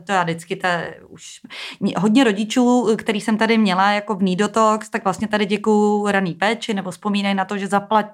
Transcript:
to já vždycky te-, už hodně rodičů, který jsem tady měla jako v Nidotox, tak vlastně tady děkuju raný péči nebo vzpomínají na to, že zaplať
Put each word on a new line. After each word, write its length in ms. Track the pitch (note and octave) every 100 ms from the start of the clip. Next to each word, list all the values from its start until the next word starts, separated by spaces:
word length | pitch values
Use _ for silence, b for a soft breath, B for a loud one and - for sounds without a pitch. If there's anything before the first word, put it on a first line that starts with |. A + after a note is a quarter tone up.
to 80 | -
já 100 | F#3+
vždycky 340 | E3 E3 - F#3
te-, 380 | F#3 E3+ D#3 - -
už 320 | E3 - - - B B B G3 F3+
hodně 280 | G#3+ A3+
rodičů, 640 | A#3 G3+ G#3+ B3+ B3 B3 A3+ A3
který 240 | - G#3
jsem 160 | A#3 G#3+
tady 220 | A3+ A3+
měla 320 | G#3 F3+ G3+
jako 220 | G#3 G#3
v 80 | F#3+
Nidotox, 680 | F#3+ F3+ G#3 A3 G#3+ G#3+ -
tak 160 | A3+
vlastně 240 | G3 F3+ G#3+
tady 180 | G#3 G#3
děkuju 600 | G#3 G#3+ G#3 G#3 G#3 G#3
raný 280 | G3 F#3
péči 400 | E3+ G3+ A3+ -
nebo 160 | G3 F3+
vzpomínají 440 | - G#3 G3+ G3
na 100 | F#3+
to, 140 | F#3 G3+
že 80 | F#3+
zaplať 400 | G3+ G3+ G#3+ G#3